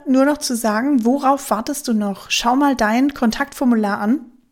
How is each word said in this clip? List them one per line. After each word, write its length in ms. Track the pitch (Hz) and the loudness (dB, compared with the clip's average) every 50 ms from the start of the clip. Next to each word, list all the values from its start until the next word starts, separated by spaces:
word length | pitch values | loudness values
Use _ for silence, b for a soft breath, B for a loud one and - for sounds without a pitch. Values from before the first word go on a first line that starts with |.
| - | -2
nur 180 | 302 254 262 269 | 0 2 2 4
noch 140 | 285 302 294 | 2 0 -2
zu 180 | - - 254 | -4 -4 -4
sagen, 480 | 226 226 220 208 214 247 285 294 254 214 | -2 -2 -2 0 0 0 2 2 2 2
worauf 460 | 233 262 277 - 262 277 269 - - | 2 0 2 2 0 0 0 -2 -2
wartest 380 | 214 202 226 - 285 - - - | -4 -4 -2 -4 -6 -6 -4 -2
du 40 | 233 | -2
noch? 380 | 214 208 202 196 - - - | 0 -2 -2 -4 -8 -8 -6
Schau 240 | - - - 240 247 | -4 -2 0 0 2
mal 220 | 269 294 285 269 | 2 2 2 2
dein 360 | - 226 208 220 240 269 285 277 | 2 2 2 2 2 2 0 0
Kontaktformular 880 | - 254 226 220 - 285 277 - - 285 247 240 220 214 202 202 233 | 0 0 0 0 -2 -4 -6 -4 0 2 2 2 2 2 0 -2 -2
an. 220 | 208 208 247 311 - - - _ _ _ | 0 0 0 -2 -2 -8 -20 _ _ _